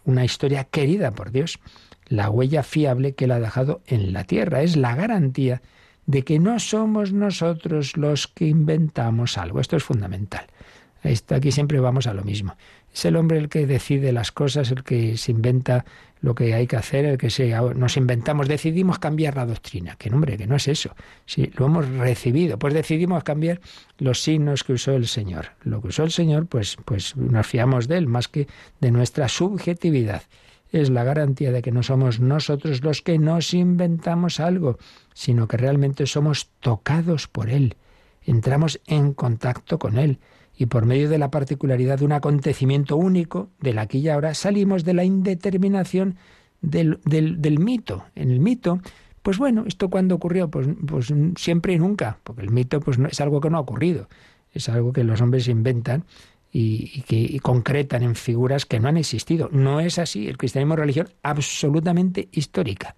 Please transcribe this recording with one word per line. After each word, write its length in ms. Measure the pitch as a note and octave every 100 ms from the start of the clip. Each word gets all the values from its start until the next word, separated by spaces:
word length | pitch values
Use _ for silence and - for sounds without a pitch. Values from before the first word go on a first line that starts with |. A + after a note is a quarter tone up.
una 200 | - B2+
historia 400 | B2 - C#3 C#3
querida 460 | C3 D#3 C#3 G3+ C#3+
por 220 | G2+ -
Dios, 280 | C3 E3 - - - - - -
la 240 | G#2 G#2
huella 320 | A2+ C3 D#3
fiable 520 | - D#3 C#3+ B2 C#3
que 120 | C3+ C3
Él 60 |
ha 60 | A#2+
dejado 440 | A2 B2+ C3+ - -
en 280 | A#2 F#2+
la 100 | F#2+
tierra. 380 | F#2 G3+ F#3+ C3
Es 120 | E3+
la 220 | D#3 A#2+ B2
garantía 640 | A3+ G#3 C3+ C3 C3 B2 - _ _ _ -
de 160 | C#3
que 160 | C3 D#3
no 200 | G3 A#3+
somos 520 | - G#3+ A3 G#3+ G3
nosotros 840 | G3+ G#3 F3+ E3+ E3 E3 D3+ C#3 D#3
los 280 | D3 C#3+ -
que 200 | - D#3
inventamos 920 | D#3+ D#3 D#3+ D#3 - A#2 A2+ B2 G2+
algo. 240 | F2 C3
Esto 160 | C3 D#3+
es 80 |
fundamental. 600 | - A#2+ F#2+ G2 G#2 - - - - - _ _
Esto, 320 | D3 A#2+ - C#3
aquí 160 | C#3
siempre 260 | C3 C#3+ C#3+
vamos 300 | B2+ C3 A#2
a 60 |
lo 100 | F#2+
mismo. 320 | G2+ G#2 F#2+ - - - _
Es 120 | -
el 100 | E3+
hombre 240 | E3 E3 D#3+
el 100 | D3+
que 200 | D#3+ C#3
decide 420 | C3 - C#3 C3+
las 220 | A#2+ G#2+
cosas, 400 | - D3 C#3+ A#2+
el 100 | B2+
que 340 | - B2 A2+ A2+
se 140 | -
inventa 540 | A2+ B2 B2+ B2+ B2 - - - -
lo 140 | C3+
que 200 | A#2 A#2
hay 120 | A2+ B2
que 80 |
hacer, 300 | A#2 - C#3
el 140 | D3 C3
que 120 | A#2
se, 240 | - B2 A2+ B2 B2+
nos 200 | B2 C#3
inventamos, 520 | B2+ A#2+ A#2+ D3+ C#3
decidimos 500 | D3+ D#3+ E3 F#3 F3
cambiar 380 | D#3 D#3 D3+ C#3
la 100 | A#2+
doctrina. 480 | A2+ - F#2 F2 -
Que 140 | -
no, 60 | C3
hombre, 200 | D3+ G#2
que 120 | G2+
no 80 | C#3
es 100 | C3+
eso. 300 | D3+ - - - -
Si 280 | - - C3
lo 120 | - C3+
hemos 220 | E3+ C3+
recibido, 680 | C3 B2 A#2+ B2 C#3 E3+ A2
pues 160 | C#3+
decidimos 480 | D#3 D3 D#3+ F3+ E3+
cambiar 380 | - D3+ D#3+ F3 - - - -
los 220 | C3 A#2+
signos 420 | - D#3 D3 C#3
que 80 | -
usó 220 | B2 C#3
el 120 | C3+ A#2
Señor. 440 | - G2+ F2+ - _
Lo 180 | - A2
que 80 | F#2+
usó 140 | A#2
el 80 | D#3+
Señor, 360 | E3+ E3 D3+ E3+
pues, 300 | B2 G2 -
pues 320 | - G2+ - C3
nos 300 | B2 A2+ G#2
fiamos 400 | A#2+ B2+ B2+ A#2
de 120 | F3+
Él, 100 | C#3
más 180 | A#2+ -
que 220 | D3+ C#3 - - -
de 100 | B2+
nuestra 380 | A#2+ B2 - B2+
subjetividad. 960 | - F3+ F#3+ F3 E3+ E3+ C#3 G#2+ F2+ - _ _ _ _
Es 180 | E3 C#3
la 140 | B2
garantía 480 | B2 D3+ C#3+ C3 C#3
de 100 | B2
que 80 | A#2+
no 140 | B2
somos 340 | A#2+ C3 B2+ A2+
nosotros 640 | B2+ D3+ D3 C#3+ D#3+ B2+
los 200 | D3+ C#3
que 160 | - D#3+
nos 360 | D#3 E3 -
inventamos 840 | F3+ F3+ F3+ F3 E3 F3 E3+ F3 -
algo, 380 | E3 F#3 D3 A2 - - _
sino 320 | - - A#2 A2+
que 120 | A2+
realmente 480 | C3 C#3+ C#3 C#3 C#3
somos 440 | D3 D3+ C#3 - _
tocados 680 | C3 G#2+ - D#3+ E3+ D3+ -
por 220 | - A2
Él. 260 | C#3 B2+ - _ _ _ _
Entramos 560 | - A#2 C3 C#3 D#3+ - -
en 260 | D3+ C#3+
contacto 640 | C#3 A#2+ A2 B2 - - D#3+
con 200 | G#2+ A2+
Él. 200 | D3+ B2+ _ _ _ -
Y 60 | A#2+
por 200 | A#2+ A2
medio 220 | C3+ D3
de 100 | D#3
la 120 | C#3
particularidad 720 | D3+ C3+ C#3 C3+ B2 B2+ C#3
de 40 |
un 60 | D3
acontecimiento 840 | D3 C#3+ C#3+ C#3+ - C3 C#3 C#3 D3
único, 520 | F#3+ F#3 D#3+ F3+ G3+ -
del 180 | C#3 G#2+
aquí 200 | G#2+ C3+
y 100 | D#3+
ahora, 260 | D3 D#3
salimos 480 | D3+ G3 G3+ G3 F#3
de 100 | E3
la 120 | F3
indeterminación 1120 | F#3 F#3+ F#3 F3+ G3+ F#3 G3 G3 F3 F#3 G3 F3+ - - _ _
del, 360 | D3+ E3+ D#3+ -
del, 360 | D3 D#3 D#3 E3+
del 200 | D3+ D3+
mito. 460 | G#3 B3 - F#2+ - -
En 160 | C#3
el 80 | B2+
mito, 400 | G3 B3 F3 F3+ - - - -
pues 160 | G3+ G3
bueno, 240 | C#4 A3 A3
¿esto 200 | - F#3+
cuándo 280 | F#3+ F#3 F3+
ocurrió? 340 | F3 F#3 E3+
Pues, 160 | D3 C3 -
pues 300 | D3 D3+ A#2+ D3 D#3+ F3
siempre 380 | - E3+ F3+
y 40 | F3
nunca, 400 | F#3 G#3 A#2 -
porque 180 | - A#2
el 80 | G2+
mito, 300 | A#2+ B2 D3
pues, 180 | C#3+ B2
no, 80 | C#3+
es 140 | -
algo 200 | C#3+ C#3+
que 100 | D3+
no 80 | E3
ha 20 |
ocurrido, 480 | C3 G#2 E3+ C#3 - - - _ _
es 160 | D3+ -
algo 240 | A#2 A#2+
que 120 | B2+
los 160 | A#2 A2
hombres 260 | A#2+ B2+ A#2+
inventan 600 | A2+ A#2+ A#2+ A2+ C3+ - - - _ _
y, 420 | C3+ A2 A2 -
y 80 | C#3
que, 140 | - A2+
y 240 | A#2+ C3+
concretan 640 | - B2 - C#3 C#3 B2
en 120 | A#2+
figuras 500 | A2+ - A#2 B2+ C#3+
que 160 | - A2+
no 80 | C3
han 80 | E3
existido. 540 | D3 A2+ - E3 F3+
No 280 | C#3 C3+ D3
es 180 | E3+ F3
así. 300 | D#3+ - -
El 100 | C3
cristianismo 340 | C3+ C3+ C#3+
es 60 | D#3+
religión 300 | D3 C#3 - _
absolutamente 1080 | C#3 D3 - - D3 D#3+ E3 E3+ F#3 F3+ -
histórica. 640 | E3 - F#3+ C3+ F#2+ -